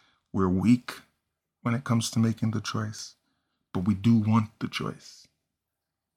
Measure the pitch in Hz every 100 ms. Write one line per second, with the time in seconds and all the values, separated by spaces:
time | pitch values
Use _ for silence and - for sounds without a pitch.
0 | _ _ _ - 95 92 95 123 - -
1 | _ _ _ _ _ _ 120 117 - 117
2 | 110 - 113 110 110 113 110 113 107 107
3 | - _ _ _ _ _ _ 95 92 95
4 | 110 113 107 113 107 - - - 53 -
5 | - - - _ _ _ _ _ _ _
6 | _